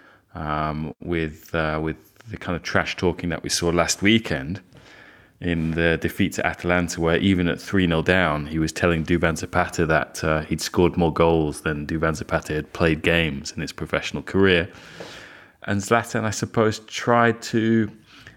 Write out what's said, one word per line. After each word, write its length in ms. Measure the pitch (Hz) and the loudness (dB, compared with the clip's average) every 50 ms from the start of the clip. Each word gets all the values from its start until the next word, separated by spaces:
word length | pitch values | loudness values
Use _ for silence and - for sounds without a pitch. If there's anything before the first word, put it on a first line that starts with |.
| - - - _ _ _ - | -20 -20 -20 _ _ _ -12
um, 600 | 85 80 76 76 76 78 78 76 76 78 78 - - - | -10 -6 -4 -2 -2 -2 -2 -4 -4 -6 -8 -10 -10 -6
with, 500 | 87 87 82 80 78 76 - - - - | -4 -2 -2 -2 -4 -6 -10 -12 -6 -2
uh, 260 | 85 78 78 78 78 78 | -2 0 0 -2 -2 -2
with 140 | 80 76 - - _ _ _ - 113 | -4 -6 -6 -12 _ _ _ -16 -14
the 60 | 107 | -14
kind 180 | 87 - - 90 | -10 -6 -6 -6
of 80 | 80 - | -6 -6
trash 340 | - - 98 82 - - | -4 -4 -4 -4 -4 -4
talking 320 | - - 87 80 - - 87 | -2 0 0 0 0 -4 -4
that 120 | 82 - - | -4 -4 -4
we 60 | - | -4
saw 220 | - - - 85 | -4 0 0 2
last 320 | 82 87 82 82 - - 92 | 2 2 2 2 0 0 2
weekend 580 | 104 113 113 113 - 82 71 67 73 95 104 - _ - - - - - - - - - - - _ _ _ | 4 4 4 2 0 -4 -4 -4 -6 -8 -8 -10 _ -20 -20 -20 -20 -20 -20 -20 -20 -20 -20 -20 _ _ _
in 300 | - 87 85 82 80 82 80 | -2 -2 0 0 0 0 0
the 240 | 82 82 85 82 80 | 2 2 2 2 2
defeat 320 | - 90 - - 101 80 - | 0 -4 0 0 0 0 0
to 120 | - - | -2 -4
Atalanta, 560 | 85 80 - - 87 90 90 87 82 - 85 | -4 -4 -4 -2 0 2 2 2 0 -2 -2
where 160 | 82 82 85 - | 0 2 2 4
even 280 | - 101 95 90 87 | 4 4 4 4 2
at 140 | 85 - - | 0 0 -2
three 260 | - - - 98 92 | -4 -2 2 2 4
nil 160 | 87 82 80 78 | 4 2 2 2
down, 440 | 90 90 95 90 80 76 76 73 | 2 2 4 4 2 0 -2 -4
he 120 | 73 78 80 | -4 -2 -2
was 140 | 78 78 - | -2 -2 -2
telling 320 | - - 87 85 82 78 | 0 2 2 2 2 2
Duvan 320 | 78 87 82 85 82 80 | 0 0 2 2 0 0
Zapata 500 | 76 - - - 90 90 85 - - 85 | -2 -6 -4 -2 -2 -2 0 0 0 2
that, 380 | 78 80 73 - - - - - | 2 2 2 2 -2 -6 -4 -2
uh, 160 | 80 78 78 | 0 0 0
he'd 200 | 76 - 82 78 | 0 -2 -4 -4
scored 360 | - - - 98 90 85 80 | -4 -2 2 4 4 4 4
more 160 | 90 85 80 78 | 2 0 0 2
goals 480 | - 82 82 82 80 78 76 71 - | 4 4 4 4 4 2 0 -2 -4
than 260 | - 80 76 73 73 | -4 -4 -4 -4 -4
Duvan 300 | 69 80 78 80 80 78 | -4 -4 0 0 0 -2
Zapata 380 | 76 - - 82 80 - - 80 | -2 -4 -4 -4 -4 -2 -2 -4
had 180 | 76 73 - - | -6 -6 -8 -4
played 300 | - 90 82 80 80 - | 0 2 2 2 2 2
games 500 | 87 85 85 82 78 69 69 71 - - | 2 2 2 2 0 -2 -6 -8 -10 -8
in 80 | - | -8
his 100 | 78 71 | -8 -8
professional 520 | - - 80 73 - 73 - - - 76 69 | -8 -10 -8 -4 -4 -4 -4 -4 -8 -8 -8
career. 440 | - - 95 98 95 90 85 85 - - - - - - - - - - - - - - - - - _ _ - | -2 2 4 6 6 6 4 2 -2 -6 -14 -20 -20 -18 -18 -18 -16 -16 -18 -20 -20 -20 -20 -20 -20 _ _ -6
And 180 | - 101 101 | -4 -4 -4
Zlatan, 440 | 95 - 117 117 110 - - 117 107 | 0 2 0 0 0 0 -4 -4 -2
I 60 | 110 | -2
suppose, 500 | 101 - - 107 - 120 110 110 107 - | -2 -4 -6 -4 0 2 2 2 2 -2
tried 600 | - - - - - 123 120 120 117 117 113 113 - | -8 -12 -12 -6 0 2 4 4 4 4 2 0 -4
to 480 | - - 113 110 113 113 113 110 104 - - - _ - - - - - | -2 -2 0 2 4 4 2 2 0 -4 -12 -20 _ -20 -20 -20 -20 -20